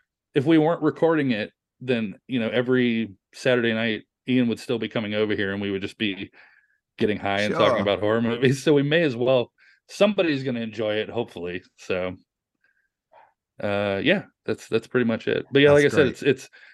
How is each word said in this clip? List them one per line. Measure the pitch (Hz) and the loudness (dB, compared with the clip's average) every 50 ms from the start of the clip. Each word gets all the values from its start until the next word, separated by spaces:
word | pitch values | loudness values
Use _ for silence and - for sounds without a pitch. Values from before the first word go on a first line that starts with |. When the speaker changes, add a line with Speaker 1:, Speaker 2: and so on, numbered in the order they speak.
| _ _ _ _ _ _ - | _ _ _ _ _ _ -2
Speaker 1:
If | 147 123 | -2 2
we | 156 165 160 | 4 4 4
weren't | 151 160 170 - 151 | 4 2 0 0 0
recording | 151 - - 170 160 165 156 143 135 120 | -2 0 2 2 2 2 2 0 0 -2
it, | 104 107 - - _ _ _ _ _ | -2 -4 -6 -10 _ _ _ _ _
then, | 139 123 127 117 110 98 90 - _ | -4 -2 -2 -2 -2 -4 -8 -12 _
you | - 127 120 | -6 -4 -4
know, | 110 110 | -2 -2
every | 98 120 123 120 127 127 123 120 113 113 113 98 98 - _ _ - | 0 0 0 2 2 2 2 2 0 0 -4 -6 -8 -14 _ _ -12
Saturday | - - 131 123 123 117 117 113 | -4 0 0 2 2 2 0 0
night, | 110 117 117 110 101 - _ _ _ _ - | -2 -2 -2 -4 -6 -8 _ _ _ _ 0
Ian | 127 127 123 117 | 2 2 2 2
would | 110 104 | 0 -4
still | - - 123 113 | -4 -4 -4 -4
be | 110 107 | -4 -4
coming | - 120 110 104 107 | -4 -4 -4 -4 -2
over | 107 107 104 104 | -2 -2 0 0
here | 101 101 98 98 | -2 -2 -2 -4
and | 101 101 | -4 -4
we | 101 | -4
would | 98 98 98 | -4 -4 -6
just | 101 - - | -8 -6 -4
be | - 101 95 90 98 - _ - - - _ _ _ _ _ _ _ _ _ - | -4 -4 -4 -4 -8 -14 _ -18 -20 -20 _ _ _ _ _ _ _ _ _ -2
getting | 113 107 104 - | -2 0 0 -2
high | - 101 98 101 104 | -2 -2 -2 0 -2
and | 107 - | -2 0
talking | - 110 104 113 | 2 2 2 2
Speaker 2:
Sure. | 107 98 | 2 0
Speaker 1:
about | 101 98 90 | 0 0 0
horror | 104 104 110 117 117 | 0 0 0 0 0
movies. | 113 117 120 135 127 139 131 - | 0 0 2 2 2 2 2 2
So | 165 151 | 2 4
we | 143 139 | 4 4
may | 143 151 170 170 | 2 2 2 2
as | 147 117 | 0 0
well, | 117 123 127 131 127 117 - _ _ _ _ _ _ _ - | 0 0 2 2 2 0 -2 _ _ _ _ _ _ _ -10
somebody's | - - 202 208 208 202 180 165 147 135 131 | -2 2 2 2 2 2 0 0 0 -2 -4
gonna | 131 123 117 | -4 -6 -6
enjoy | 117 110 104 113 110 107 104 | -6 -8 -6 -4 -2 -2 -2
it, | 107 107 95 | -2 -4 -4
hopefully. | 107 113 113 - - 90 85 87 87 90 - _ _ | -4 -6 -6 -6 -8 -10 -8 -8 -8 -10 -10 _ _
So, | _ - - 98 90 90 90 90 92 _ _ _ _ _ _ _ _ _ _ _ _ _ _ _ _ _ _ _ - - _ _ _ _ _ _ - - | _ -8 -6 -4 -4 -4 -4 -6 -10 _ _ _ _ _ _ _ _ _ _ _ _ _ _ _ _ _ _ _ -20 -20 _ _ _ _ _ _ -10 -6
uh, | 104 101 101 104 101 98 98 95 | -4 -4 -2 -2 -2 -2 0 0
yeah, | 147 185 196 - - _ _ _ | 0 0 0 -2 -8 _ _ _
that's, | - 110 - - - | -8 -8 -8 -6 -4
that's | 110 110 - | -4 -4 -2
pretty | - - 123 123 | -2 -2 0 0
much | 117 113 104 - - | 0 -2 -2 -2 -2
it. | - - - - - | -4 -4 -2 0 2
But | 139 143 | 4 6
yeah, | 143 143 | 6 6
like | 147 143 | 6 4
Speaker 2:
That's | 143 - | 4 4
Speaker 1:
I | 160 | 2
said, | 143 | 2
Speaker 2:
great. | 123 - | 2 0
Speaker 1:
it's, | - - | 0 0
it's | 147 127 - - - _ - - - | 0 0 0 -2 -14 _ -20 -20 -20